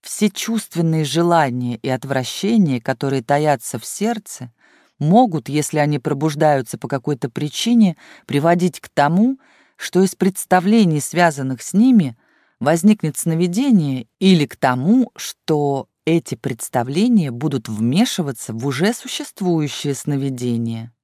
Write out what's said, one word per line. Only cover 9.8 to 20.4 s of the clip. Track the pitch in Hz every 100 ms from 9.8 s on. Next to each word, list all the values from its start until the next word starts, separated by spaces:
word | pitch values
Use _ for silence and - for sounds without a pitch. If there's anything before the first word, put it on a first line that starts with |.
| - 175
из | 190 -
представлений, | 190 - - 180 180 226 190 151
связанных | - 165 175 139 131 127
с | -
ними, | 190 254 240 139 113 _ _ _ _
возникнет | 131 165 196 214 156 -
сновидение, | - 160 175 180 277 214 147 131 117 _
или | 190 180 143
к | -
тому, | 135 127 147 247 240 -
что | - - - 151 143 135 - _ -
эти | 165 - 131
представления | 135 120 - 127 120 147 233 226 147
будут | 120 127 135 113
вмешиваться | 107 117 151 247 - 147 131 -
в | 113 135
уже | 131 196
существующее | 240 - - 294 - 180 165 147 - 147 135
сновидение. | - 143 139 127